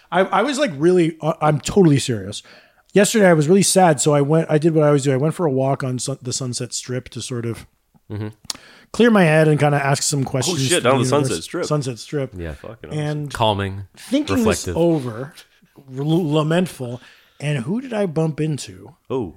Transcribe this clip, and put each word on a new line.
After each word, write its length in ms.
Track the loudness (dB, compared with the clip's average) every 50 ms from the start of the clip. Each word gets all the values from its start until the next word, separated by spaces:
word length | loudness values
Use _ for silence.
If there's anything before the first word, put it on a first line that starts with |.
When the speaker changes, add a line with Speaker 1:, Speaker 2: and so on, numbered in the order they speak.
| _ -2
Speaker 1:
I, 100 | 0 0
I 220 | 0 2 0 0
was, 160 | 0 0 0 -2
like, 140 | -2 -2 -2
really, 400 | 0 2 4 4 4 2 2 0 -2
uh, 140 | -4 -4 -2 0
I'm 200 | 0 0 0 0
totally 380 | -2 0 4 6 6 6 6 4
serious. 440 | 2 -2 -4 -6 -6 -10 -12 -14 -16 -18 -20 -20 _ _ _ _ _ _
Yesterday, 340 | 2 2 2 4 4 4 6 6
I 60 | 6
was 140 | 6 4 4
really 140 | 4 4
sad, 380 | 4 4 4 4 6 4 4 4
so 140 | 2 2 2
I 60 | 2
went, 300 | 2 2 2 2 2 2
I 80 | 2 2
did 160 | 2 2 2
what 100 | 4 4
I 40 | 4
always 160 | 4 4 2
do. 80 | 2
I 40 | 0
went 180 | 0 0 -2 -2
for 120 | -2 -2
a 40 | -2
walk 340 | 0 0 0 0 -2 -2 -4
on 140 | -6 -6 -6
sun-, 200 | -6 -8 -10 -8
the 100 | -8 -8
Sunset 400 | -6 -6 -6 -6 -6 -8 -8 -8
Strip 360 | -10 -10 -8 -8 -8 -8 -8 -10
to 120 | -12 -12
sort 240 | -10 -8 -8 -6 -6
of 200 | -6 -8 -8 -12 -20 _ _ _ _ _ _ _ -12
Speaker 2:
Mm-hmm. 200 | -10 -10 -10 -10 -12 _ _ -14 -14 -14 -16 -20 -20 -20 _ _
Speaker 1:
clear 180 | 0 2 4 4
my 140 | 6 6 6
head 240 | 6 6 4 4 4
and 100 | 4 2
kinda 260 | 2 2 2 0 0
ask 160 | 0 -2 -2 -2
some 160 | -2 -2 -2
Speaker 3:
Oh, 100 | -4 -2
Speaker 1:
questions 320 | -4 -4 -2 -2 -2 -2
Speaker 3:
shit, 220 | 0 0 0 2 2
Speaker 1:
to 40 | 2
Speaker 3:
down 100 | 2 2
Speaker 1:
the 40 |
Speaker 3:
the 60 | 2 2
Sunset 220 | 0 0 0 0
Speaker 1:
universe. 140 | -4 -6 -8
Speaker 3:
Strip. 200 | -8 -8 -6 -4
Speaker 1:
Sunset 320 | -2 -2 -2 -4 -4 -8 -10
Strip. 340 | -10 -8 -6 -6 -6 -8 -8
Speaker 2:
Yeah. 180 | -10 -10 -10 -10
Speaker 3:
Fucking 360 | -12 -14 -18 -18 -16 -14 -10
awesome. 100 | -8 -6
Speaker 1:
And 340 | -6 -4 -6 -6 -8 -8 -4
Speaker 2:
Calming, 480 | 0 0 2 2 0 -2 -4 -6 -10 -14 -16 _
Speaker 1:
thinking 400 | -20 -6 -2 -2 -2 -2 0 -2
Speaker 2:
reflective. 300 | 0 0 0 0 -2 -4
Speaker 1:
this 80 | -4 -2
over, 580 | 0 2 2 0 0 -2 -6 -10 -10 -12 -14 -16 -20 -20 _ _ _ _ _ _ -20 -20 -14 -10 -6
l-, 340 | -2 0 0 0 0 0
lamentful, 680 | 0 -2 0 0 0 -2 -2 -4 -6 -10 -12 -12 -12 -14 -16 -20 -20 _ _ _ _ -10
and 240 | -6 -6 -6 -6 -6
who 160 | -6 -6 -8
did 120 | -8 -6
I 140 | -6 -4 -4
bump 340 | -4 -2 -2 -2 -2 -2 -4
into? 540 | -4 -4 -4 -6 -8 -12 -18 -18 -20 -20 -20 _ _ -8
Speaker 3:
Oh. 240 | -6 -6 -6 -8 -12